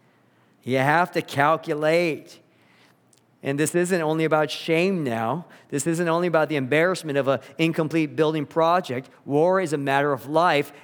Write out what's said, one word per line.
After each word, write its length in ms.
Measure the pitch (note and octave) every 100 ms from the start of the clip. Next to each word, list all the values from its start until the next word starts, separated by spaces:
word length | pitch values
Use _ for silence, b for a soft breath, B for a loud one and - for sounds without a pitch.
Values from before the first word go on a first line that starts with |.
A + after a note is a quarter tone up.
| b b b b b b
You 140 | B2 C3
have 340 | C3+ D#3+ F3+
to 100 | F3
calculate. 1200 | - C#3 D3 D#3+ D#3+ D3 D3+ E3+ E3+ C#3 - - _ b b b b b _ _ _ _
And 140 | - C#3+
this 160 | D3+
isn't 260 | F3 F3 F#3
only 240 | D#3 D#3+
about 260 | D#3+ D#3 D3+
shame 540 | - - D#3+ F#3 F#3
now. 420 | C3+ A2+ A2+ D#3 - B B
This 180 | C#3+ E3+
isn't 220 | E3 E3+
only 200 | E3+ F3+
about 200 | D#3+ D3
the 80 | D3+
embarrassment 640 | C3 D3 F3 F3+ D#3 C#3
of 100 | C3
an 120 | C3 B B
incomplete 580 | E3 D#3+ D#3 D#3+ D3+ C3
building 300 | D#3 D#3 C#3
project. 640 | E3 E3 F3+ E3+ B2+ - B -
War 340 | C#3+ F3 F#3+
is 120 | F3
a 60 | D3
matter 340 | C#3 C#3 D3
of 160 | C3 B2+
life 440 | D#3 F3 C#3+ C#3+ -